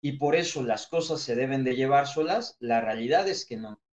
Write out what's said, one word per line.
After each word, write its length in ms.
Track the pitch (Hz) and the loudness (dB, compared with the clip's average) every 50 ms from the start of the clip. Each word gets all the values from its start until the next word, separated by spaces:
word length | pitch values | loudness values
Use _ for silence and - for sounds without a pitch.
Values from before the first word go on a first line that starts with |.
y 120 | - 139 139 | -6 -4 -2
por 220 | 139 147 143 156 | 0 2 4 4
eso 280 | 170 165 170 - 147 127 | 4 2 0 -2 -4 -2
las 240 | 117 110 107 - | -2 -2 -2 -4
cosas 320 | - 165 165 160 160 156 156 | -2 -2 -2 0 0 -2 -4
se 160 | - 123 117 | -2 -2 0
deben 280 | 120 131 131 139 135 127 | 0 0 0 0 0 0
de 120 | 127 123 | 0 2
llevar 320 | 131 131 135 139 143 139 | 2 2 4 4 4 4
solas, 500 | 139 - 156 156 165 202 240 233 - - _ | 2 0 -2 0 0 0 -2 -2 -6 -10 _
la 200 | 120 117 117 117 | -2 0 0 2
realidad 480 | 110 110 110 113 117 127 156 185 196 | 2 0 -2 -2 0 2 2 2 2
es 160 | 196 190 - - | 0 -2 -4 -6
que 140 | - 120 | -10 -10
no. 240 | 110 113 107 107 - _ _ | -10 -10 -12 -14 -18 _ _